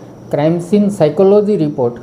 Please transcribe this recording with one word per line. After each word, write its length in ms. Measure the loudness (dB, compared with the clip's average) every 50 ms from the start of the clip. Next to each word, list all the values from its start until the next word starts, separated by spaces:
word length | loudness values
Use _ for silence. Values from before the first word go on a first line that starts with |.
| -20 -20 -20 -20 -12 -8
ક્રાઇમ 280 | -4 -2 0 0 -2 -2
સીન 300 | -2 0 0 2 2 0
સાયકોલોજી 680 | 0 0 0 0 2 2 2 4 4 4 2 2 0 -2
રિપોર્ટ 380 | -2 -2 -2 -2 -4 -4 -4 -8